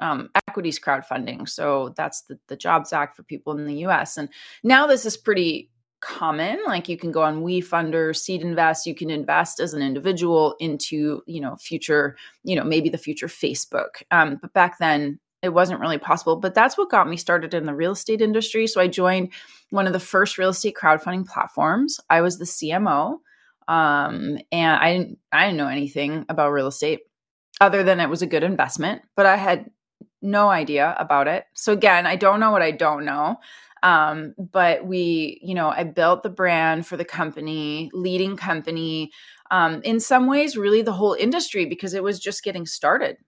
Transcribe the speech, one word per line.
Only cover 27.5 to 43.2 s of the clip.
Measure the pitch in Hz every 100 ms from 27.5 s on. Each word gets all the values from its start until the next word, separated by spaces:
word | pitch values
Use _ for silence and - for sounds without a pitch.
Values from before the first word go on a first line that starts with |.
| -
other | 196 196
than | 185 180
it | 156
was | 170
a | 175
good | 160
investment, | 170 165 131 - 185 - - -
but |
I | 196 196
had | 196 180 - _ _ _ - _
no | 196 202 208
idea | 180 147 143 151 -
about | - 143 139
it. | 175 -
So | - -
again, | 208 208 175 175
I | 180
don't | 196 208
know | 220
what | 208
I | 160
don't | 151 160 147 147
know. | 143 151 151 - - - _
Um, | 180 160 156 156 156 -
but | 180 190 175 156 185
we, | 185 170 165 156 -
you | 175
know, | 180 156
I | -
built | 170 156 165 180
the | 208
brand | 180 185 165 160 160 165
for | 170
the |
company, | 170 - 156 147 156 156 151 151 160
leading | 185 180 180 190 190
company, | 185 160 156 165 160 160 151 - - - -
um, | 185 165 160
in | - 226
some | - 254 254
ways, | 285 294 226
really | 202 214
the | 220
whole | 185 208
industry, | 175 220 339 - 196 165
because | 175 190
it | 190
was | 196 190
just | 196 202
getting | 208 185 165
started. | - 151 240 139 -